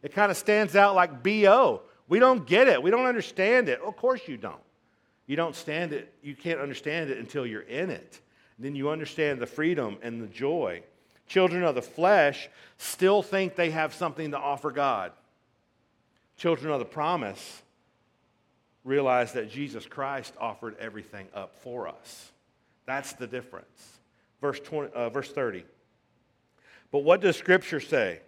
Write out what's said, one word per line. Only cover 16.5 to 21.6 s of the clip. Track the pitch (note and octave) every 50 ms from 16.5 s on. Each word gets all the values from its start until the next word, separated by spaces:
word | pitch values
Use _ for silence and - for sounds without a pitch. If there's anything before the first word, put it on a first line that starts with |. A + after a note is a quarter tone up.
| E3 C3+ C3+ D#3 D3+
of | C3+
the | A#2
promise | - - D#3 D3 D#3+ F3+ E3+ B2 G2+ F#2+ - - - - - _ _ _ _ _ _ _ _ _ _ _ _ _ _ _ _ _ _ _ _ _ _ _ _ _
realize | B2+ C3+ C#3+ C#3 C3 B2+ B2 A#2+ A2+ -
that | B2+ G#2+ G#2+
Jesus | G2+ C3 C#3+ C3+ - A2 -
Christ | - - - C3+ C3+ C#3 C3+ A#2 - - -
offered | - A#2 G#2 - - A2+ G#2 -
everything | A2+ A2+ G2+ G#2+ G2+ - - G2+ F#2+ F#2+ -
up | G2+ F#2+ - _
for | _